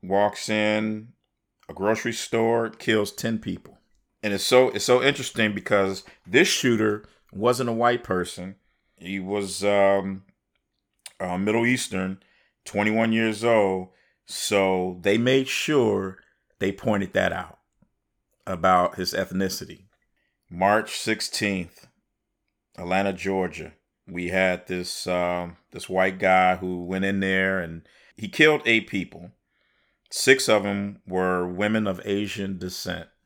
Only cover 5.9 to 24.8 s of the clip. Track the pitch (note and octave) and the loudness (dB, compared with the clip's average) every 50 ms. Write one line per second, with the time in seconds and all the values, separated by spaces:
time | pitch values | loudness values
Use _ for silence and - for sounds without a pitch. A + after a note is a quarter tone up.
5.9 | F#2+ F#2 - - - _ _ - F2+ B2 F3+ F3+ - - - B2+ A#2 G#2+ A2 G#2+ | -2 -6 -10 -18 -20 _ _ 0 4 4 4 4 2 0 2 2 2 4 2 0
6.9 | G#2 G#2+ - - _ _ _ _ - F#2+ G#2 A#2+ B2 A#2 C3 A#2+ A2+ A2+ A#2+ A#2+ | 0 -2 -6 -16 _ _ _ _ -8 0 2 2 2 2 0 -2 -2 2 2 2
7.9 | A#2+ A#2 - - F#2 F#2 F2 - - - F2 F#2+ G2 _ _ _ _ _ _ _ | 2 0 -2 -2 -2 -2 -2 -4 -6 -12 -12 -14 -14 _ _ _ _ _ _ _
8.9 | _ _ F2+ F2+ G2 G2 F#2 F#2 G2+ G#2 G2+ F#2+ F#2 - G2 G2+ G2+ G2+ G2 G2 | _ _ -12 -8 -8 -6 -6 -4 -4 -4 -4 -4 -6 -2 0 2 4 6 6 6
9.9 | G2 G2 F#2+ G2 F#2+ F#2+ - _ _ _ _ _ _ _ _ _ _ _ _ _ | 4 4 0 -2 -8 -10 -12 _ _ _ _ _ _ _ _ _ _ _ _ _
10.9 | _ _ - - _ - F#2+ F2+ F2 F#2 F#2+ G#2 G#2+ A2+ A2+ A#2+ B2+ B2 - - | _ _ -20 -20 _ -8 -6 -4 -2 -2 0 0 2 2 2 2 0 0 -2 -6
11.9 | G2+ F#2 F#2+ F#2+ F#2+ F#2+ _ _ _ _ _ _ _ _ - - - G2+ G#2 G#2+ | -4 -4 -4 -4 -6 -10 _ _ _ _ _ _ _ _ -16 -8 -4 0 0 2
12.9 | G#2+ A2+ A2+ A2+ A2+ A2+ A2+ A2 G#2+ G#2 A2+ A#2+ A#2 A2 G2+ F#2+ F#2+ F#2+ F2+ F2+ | 2 2 2 2 2 0 0 0 -2 0 2 4 4 4 4 4 0 -2 -6 -8
13.9 | _ _ _ _ _ _ _ - - - - - G#2 G2+ G2 F#2+ F#2+ F#2 F2+ F#2 | _ _ _ _ _ _ _ -14 -12 -8 -4 0 2 4 4 4 2 2 0 -2
14.9 | F#2 F2+ F2 G2+ G2+ A2+ A#2+ B2+ C3 C3+ C3 B2+ - - - - D#3 C#3+ A#2+ A2 | -4 -2 0 2 2 4 4 4 4 2 2 0 -4 -4 -2 0 2 4 4 4
15.9 | G2+ G2 F#2+ F#2+ F#2 - _ _ _ _ _ _ _ - - G2 G2 - - - | 2 0 -2 -6 -10 -14 _ _ _ _ _ _ _ -4 -4 -4 -4 -2 -2 0
16.9 | G#2+ G2+ G2+ F2+ - F#2+ F#2 F2+ E2+ F2+ F2 - - _ _ _ _ _ _ _ | 0 0 -2 -2 0 0 0 0 -2 -4 -10 -12 -14 _ _ _ _ _ _ _
17.9 | _ _ _ _ _ _ _ _ _ _ - - F#2+ E2+ E2+ F#2 F#2 F2+ F2+ F2 | _ _ _ _ _ _ _ _ _ _ -10 -8 -6 0 2 4 4 6 4 2
18.9 | - - F#2 F2 - - F#2+ - F2+ F#2 G2 F#2 F#2 - F#2 - - - F#2 _ | 0 -4 -6 -4 -2 -4 -4 -4 -2 -2 -2 -2 -4 -6 -12 -14 -18 -20 _ _
19.9 | _ _ _ _ _ _ _ _ _ _ _ - F2 F2 F#2+ G2+ G#2 A2 G#2 - | _ _ _ _ _ _ _ _ _ _ _ -14 -4 0 2 4 4 4 2 -2
20.9 | - - - A2 A2 G#2+ - - - - A2 G2+ G2 F#2 F2 E2+ _ - - _ | -8 -6 -2 -2 -2 -2 -4 -6 -6 -2 -2 -2 -2 -2 -6 -8 _ -20 -20 _
21.9 | _ _ _ _ _ _ _ _ _ _ _ _ _ _ _ _ _ - F#2 F2 | _ _ _ _ _ _ _ _ _ _ _ _ _ _ _ _ _ -12 -6 -4
22.9 | F#2 F#2+ G2 G2+ F#2+ F2 - G2 F#2+ F#2+ F#2 F2 - D#2+ D#2 D#2 - _ _ _ | -2 0 0 -2 -4 -4 -4 -4 -2 -2 -2 -4 -6 -10 -16 -16 -18 _ _ _
23.9 | _ _ _ - F2 F2 F2+ F2 F2+ F#2+ F#2+ F#2 F2+ F2+ - - F#2 F2+ | _ _ _ -12 -10 -8 -6 -2 0 2 2 2 0 -2 -4 -6 -6 -6